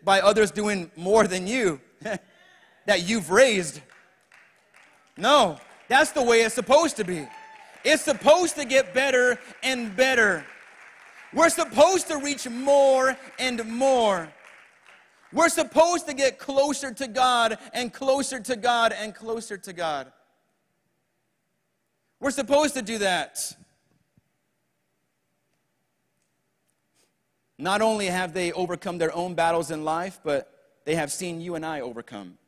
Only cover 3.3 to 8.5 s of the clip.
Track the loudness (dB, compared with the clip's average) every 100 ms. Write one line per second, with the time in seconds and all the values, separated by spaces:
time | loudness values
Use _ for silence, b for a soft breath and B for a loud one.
3.3 | 4 6 4 -2 -10 -20 -20 _ _ _
4.3 | -20 _ _ _ _ _ _ _ -4 2
5.3 | 4 4 0 -16 -20 _ 2 2 0 2
6.3 | 4 4 -2 2 4 4 -2 -6 -6 -10
7.3 | -16 -20 -20 -20 -6 0 0 0 0 6
8.3 | 6 4